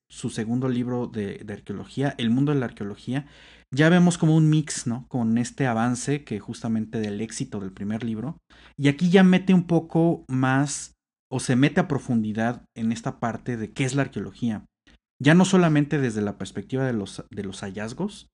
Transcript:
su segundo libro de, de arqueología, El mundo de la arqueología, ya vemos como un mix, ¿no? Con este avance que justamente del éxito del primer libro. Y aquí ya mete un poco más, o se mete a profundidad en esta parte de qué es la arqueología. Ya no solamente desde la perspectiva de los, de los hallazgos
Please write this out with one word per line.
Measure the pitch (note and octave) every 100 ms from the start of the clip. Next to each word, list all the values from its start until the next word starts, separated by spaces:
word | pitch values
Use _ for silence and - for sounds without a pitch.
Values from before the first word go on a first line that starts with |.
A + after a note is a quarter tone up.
| _
su | - A#2
segundo | - A2 B2 C3
libro | B2 A#2+ B2 A#2
de, | A#2 G2 -
de | G#2
arqueología, | G2+ - F#2+ F#2+ - C#3 -
El | A2+
mundo | B2 C#3+
de | C#3+
la | A#2
arqueología, | - G2+ G#2 - C3+ - - - - - C3+
ya | D#3+
vemos | F3+ F3 E3+
como | D#3 D#3+
un | D#3
mix, | D#3 D#3 - A#2+
¿no? | A#2 -
Con | B2+ A2+ A2+
este | A#2 - C3
avance | A2+ A#2+ A#2+ - D3
que | - G#2
justamente | - A2+ A#2 A2 A2 A#2
del | G#2+ G2+
éxito | A2 - C#3 G#2
del | G2
primer | F#2+ G2+ A2+ A#2
libro. | A2 B2+ - _ _ - -
Y | C#3
aquí | C#3+ F3+
ya | F#3+
mete | F#3+ F#3 F#3
un | F#3 E3+
poco | E3 E3 E3 E3+ D#3 -
más, | C3 C3 C3+ C#3+ - - _ _ _ -
o | C3
se | - B2+
mete | C#3+ F#3
a | F3+
profundidad | C3+ - A#2 G#2+ G#2+ A#2 B2 _ A2+
en | A2+
esta | A2+ C3+ -
parte | A#2 A2 - A#2
de | G#2+
qué | -
es | C3 C#3
la |
arqueología. | C3 G#2+ F#2+ - A#2 G2+ - _ _ _ _ -
Ya | B2+
no | F3 F#3+
solamente | F#3+ E3+ D3 C#3+ D3+
desde | B2+ G#2+
la | G2+ -
perspectiva | F#2+ G#2 G2 C3 C3
de |
los, | A2+ F#2+ - -
de | G2+
los | G2 F#2+
hallazgos | G2+ G2 A2 C3+ G3+ - -